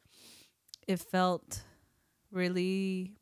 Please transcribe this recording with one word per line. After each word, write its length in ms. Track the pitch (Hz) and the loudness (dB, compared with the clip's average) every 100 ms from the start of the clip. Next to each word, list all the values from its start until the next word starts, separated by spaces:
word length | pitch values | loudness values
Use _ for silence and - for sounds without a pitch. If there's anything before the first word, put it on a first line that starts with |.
| _ - - - - _ _ - - | _ -20 -20 -20 -20 _ _ -14 -2
it 120 | 180 | -2
felt 640 | - 185 185 175 - - - - _ _ _ _ _ | 0 2 4 2 -4 -12 -12 -20 _ _ _ _ _
really 840 | 185 180 180 180 190 190 185 185 208 | -2 0 2 2 2 0 -2 -4 -10